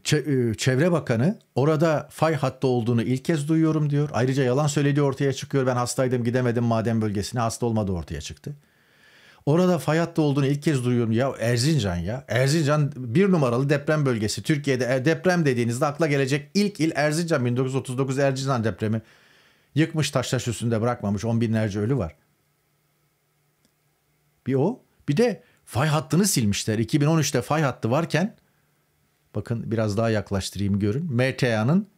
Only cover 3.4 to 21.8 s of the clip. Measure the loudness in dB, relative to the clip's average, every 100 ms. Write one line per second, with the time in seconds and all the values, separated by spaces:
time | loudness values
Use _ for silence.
3.4 | 0 2 2 2 0 0 0 0 0 2
4.4 | 2 2 0 0 2 2 0 0 -2 -2
5.4 | -2 0 0 0 -2 0 0 0 0 0
6.4 | 0 0 0 0 0 0 0 -2 -4 -2
7.4 | -4 -2 -2 0 0 -4 -6 -10 -12 -12
8.4 | -12 -14 _ _ _ _ _ -20 -20 -6
9.4 | 0 2 2 0 0 0 0 0 0 2
10.4 | 0 0 0 0 0 0 2 0 0 -2
11.4 | 0 2 2 2 0 -2 -4 -8 -4 0
12.4 | 2 2 2 0 0 -4 -2 2 2 2
13.4 | 2 0 0 0 0 0 0 0 -2 -2
14.4 | -2 -2 0 -2 0 0 0 0 2 2
15.4 | 2 2 0 0 -2 0 0 2 0 -2
16.4 | -2 0 0 0 -2 0 0 0 0 0
17.4 | 0 0 -2 -2 -4 -2 -2 0 0 0
18.4 | -2 0 -2 -2 -2 -2 -6 -18 _ _
19.4 | _ _ _ 0 0 0 -2 -2 -2 -2
20.4 | -2 -4 -2 0 0 -2 -2 -2 -2 0
21.4 | 0 0 0 0